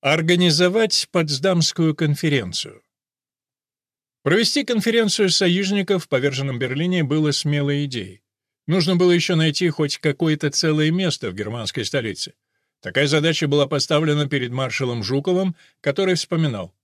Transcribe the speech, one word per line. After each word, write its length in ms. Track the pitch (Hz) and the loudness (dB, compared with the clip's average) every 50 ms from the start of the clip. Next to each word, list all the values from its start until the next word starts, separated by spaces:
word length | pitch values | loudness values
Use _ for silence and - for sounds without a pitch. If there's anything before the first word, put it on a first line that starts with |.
| - | 2
Организовать 1040 | 135 151 160 160 160 175 180 180 175 151 156 180 180 185 226 226 214 - - - _ - | 2 2 2 2 2 2 4 4 4 4 4 2 2 2 2 0 2 0 -2 -4 _ -2
Потсдамскую 800 | 180 165 151 147 131 143 190 185 175 156 - - - 165 160 151 | -2 -2 0 -4 -2 0 0 2 2 2 0 0 0 0 0 2
конференцию. 840 | - 165 151 147 - - 160 147 135 104 90 80 - - - - - _ _ _ _ _ _ _ _ _ _ _ _ _ _ _ _ _ _ _ _ _ _ _ _ _ _ _ _ _ | 0 0 0 0 0 0 0 0 0 -2 -2 -8 -8 -10 -10 -14 -20 _ _ _ _ _ _ _ _ _ _ _ _ _ _ _ _ _ _ _ _ _ _ _ _ _ _ _ _ _
Провести 420 | 139 165 214 233 - - 294 269 | 2 2 4 2 2 0 0 0
конференцию 640 | - 247 220 185 233 226 233 226 202 - - 208 185 | 0 -2 0 0 2 2 2 2 2 2 2 2 2
союзников 760 | 170 - 202 175 175 185 202 190 202 202 190 - 202 180 - | 2 2 2 2 2 2 2 0 0 0 0 0 0 -2 0
в 40 | - | 0
поверженном 500 | - 127 127 143 135 127 139 139 127 120 | -2 0 0 0 0 0 -4 -4 -2 -4
Берлине 460 | 131 123 127 139 165 180 185 180 156 | -4 -4 -2 -2 -2 0 0 0 0
было 280 | 127 147 156 156 151 135 | 2 2 2 2 2 0
смелой 520 | - - 151 147 147 143 143 143 143 147 | 0 0 0 0 0 0 0 0 -2 -2
идеей. 380 | 143 131 117 95 95 95 _ _ _ _ _ _ _ _ _ _ | -4 -4 -6 -8 -8 -14 _ _ _ _ _ _ _ _ _ _
Нужно 300 | - 165 190 165 175 185 | 0 0 2 2 2 2
было 140 | 175 180 180 | 4 4 4
ещё 260 | 175 175 165 - 185 | 4 4 2 2 0
найти 320 | 160 160 160 147 - 180 170 | 2 2 0 0 0 0 0
хоть 300 | 151 - 156 143 - - | 0 0 -2 -2 -2 -2
какое-то 500 | - 156 135 - 170 160 151 147 - 147 | -2 -2 -2 0 0 0 0 0 -2 -2
целое 420 | 143 - - 160 151 151 151 156 | -2 0 0 0 2 2 2 2
место 380 | 165 180 190 175 139 - - 107 | 0 0 0 -2 -2 -4 -6 -8
в 60 | 90 | -6
германской 500 | 98 104 107 113 120 110 98 - - 107 | -6 -6 -6 -6 -6 -8 -8 -6 -6 -6
столице. 480 | - - 143 117 110 90 - - - - _ _ _ _ _ _ _ _ _ | -4 -4 -4 -4 -4 -6 -6 -10 -12 -12 _ _ _ _ _ _ _ _ _
Такая 280 | - 185 - 127 147 143 | -14 -8 -4 -2 0 0
задача 380 | 147 156 147 165 160 - 160 | 0 0 0 0 0 0 -2
была 200 | 143 143 147 143 | 0 0 0 0
поставлена 600 | 139 156 139 - - 160 151 160 156 147 147 147 | 0 -2 -4 -2 0 0 0 2 0 0 0 -2
перед 260 | 139 147 139 127 120 123 | -2 -2 -4 -4 -4 -4
маршалом 520 | 127 131 127 - - 135 123 120 117 104 | -4 -6 -4 -4 -4 -4 -2 -2 -4 -4
Жуковым, 500 | 98 131 139 143 185 180 180 190 190 170 _ - _ _ _ - | -2 -2 -2 0 0 0 0 0 -2 -4 _ -14 _ _ _ -4
который 320 | 147 139 - 196 185 180 | -4 -2 0 0 0 0
вспоминал 580 | 165 - - 175 160 160 147 117 101 90 90 _ _ | -2 -2 -4 -2 0 0 0 -2 -4 -8 -12 _ _